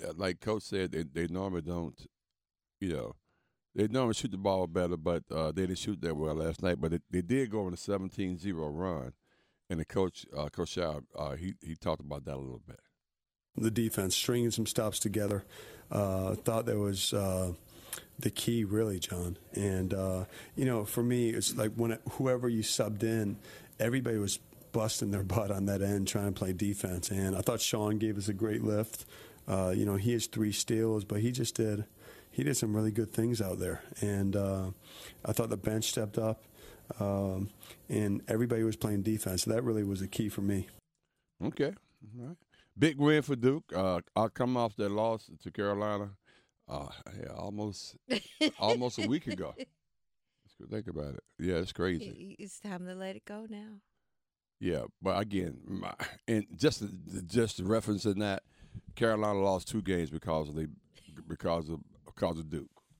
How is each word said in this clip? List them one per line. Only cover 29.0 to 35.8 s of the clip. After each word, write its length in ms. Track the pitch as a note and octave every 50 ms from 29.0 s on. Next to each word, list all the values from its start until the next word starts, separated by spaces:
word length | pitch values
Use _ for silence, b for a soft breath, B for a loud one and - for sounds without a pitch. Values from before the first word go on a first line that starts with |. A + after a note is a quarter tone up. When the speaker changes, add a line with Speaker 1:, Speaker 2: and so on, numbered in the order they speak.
| - B B B B B B B B -
Speaker 2:
Uh, 260 | G2 F#2+ F#2 F#2 F#2
you 100 | G#2 G#2
know, 100 | G#2 G2+
he 160 | G2 G2 A#2+ A#2+
has 140 | A2+ - -
three 240 | - A2+ G#2+ G#2+
steals, 520 | G2+ - - - A2+ A2 A2+ A2+ A2 G#2+ G2+
but 180 | G2+ G#2 G#2
he 100 | A2 B2
just 240 | B2 C3 B2+ - -
did, 300 | - A2+ A2 G#2 G2+ G#2+ - - B B B B B B B
he 140 | - - C3+
did 140 | D3 C3+ -
some 180 | B2 G#2+ G#2
really 160 | G#2+ A2 A2
good 200 | G#2 A#2 A2 G#2
things 300 | - - A2+ A#2+ B2 G#2
out 160 | G2+ F#2+ F2+ F#2
there. 240 | F#2 F2+ E2+ - - - - -
And, 340 | G#2 G#2 G2+ G2 G2 G2 G2
uh, 340 | G2+ G2 G2 G2 F#2+ F#2+ F#2 F#2 - B B B B B B B B -
I 60 | -
thought 180 | G#2 - A#2 A2+
the 80 | A2 G2
bench 280 | F#2+ G#2+ A2 A2+